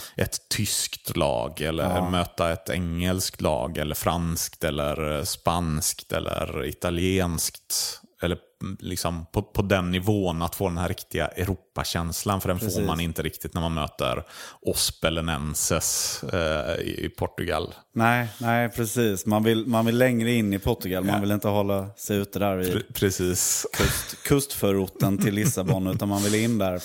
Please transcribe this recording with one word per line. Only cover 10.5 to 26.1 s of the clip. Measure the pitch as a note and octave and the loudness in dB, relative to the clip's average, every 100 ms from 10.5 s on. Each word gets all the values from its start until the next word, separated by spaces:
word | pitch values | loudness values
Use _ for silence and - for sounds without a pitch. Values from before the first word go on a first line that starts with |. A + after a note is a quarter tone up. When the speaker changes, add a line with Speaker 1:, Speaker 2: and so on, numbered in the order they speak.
| - | 0
Speaker 1:
få | G2 | -2
den | F2 | 0
här | E2+ | -2
riktiga | F2+ - F2+ D#2 | -4 -6 -4 -4
Europakänslan, | - F2+ F#2 _ - - G2+ F2 D#2+ - G2 | -2 -2 -2 _ -6 -4 -2 -2 -2 0 0
för | F#2+ | 0
den | F2+ | 0
får | A2 | 0
Speaker 2:
Precis. | F2 E2 | 0 0
Speaker 1:
man | D#2+ | 0
inte | E2+ D#2+ | -2 -2
riktigt | D#2 - - | -4 -6 -6
när | F2 | -2
man | E2 | 0
möter | D#2+ C#2+ - C2+ A#1+ - - - - | 0 -2 -2 -2 -2 -6 -14 -16 -6
Os | - - - - | -2 0 -2 0
Belenenses, | E2 E2 E2 D2+ D2+ D2 - E2 - - - - | 0 0 -2 -2 -2 -2 0 0 0 -2 -2 -4
eh, | - F#2 D#2+ D#2 C#2+ E2 | -4 0 0 0 -2 -2
i, | F2 E2+ E2+ | -4 -4 -6
i | |
Portugal. | - F2 - F2 D#2 E2+ - - - | -4 -6 -4 -2 -2 -4 -10 -8 2
Speaker 2:
Nej, | A2+ A#2+ A#2+ G2+ | 4 4 0 -2
nej, | A#2 A#2 A#2+ | 0 2 2
precis. | A2 A2+ A#2+ A#2 F#2+ - | -2 -2 2 2 2 2
Man | G#2+ | 4
vill, | A2 A2 A2+ | 4 4 2
man | A2+ A2+ | 2 4
vill | A#2 | 6
längre | B2+ A#2+ A2+ | 4 4 2
in | A#2+ G#2+ | 2 2
i | G2 | 2
Portugal. | B2 A#2 F#2 F#2 | 0 0 0 0
Man | F#2+ G2+ | 2 2
Speaker 1:
Ja. | |
Speaker 2:
vill | G2+ | 2
inte | G#2 G#2+ | 2 2
hålla | G#2 G2+ G2 G2 - | 2 2 0 -2 -8
sig | - G#2 | -2 0
ute | G2 - | 0 0
där | G2+ F#2+ | 0 2
vid | F2+ | 0
Speaker 1:
Pre-, | F2+ - | 0 -2
precis. | - G2+ F#2 F2+ F2+ - - - | 0 2 4 2 2 0 0 -2
Speaker 2:
kust-, | - - - - - | 0 2 0 -4 -10
kustförorten | - C#3+ - - G2+ G2 F#2+ - G2 G2+ | 2 2 2 -2 2 2 0 0 0 2
till | G3 | 2
Lissabon, | G2+ G#2+ - F#2 F#2+ F#2+ | 2 2 2 0 2 2
Speaker 1:
<laughs> | F#2+ | 0
Speaker 2:
utan | |
man | G#2 | 0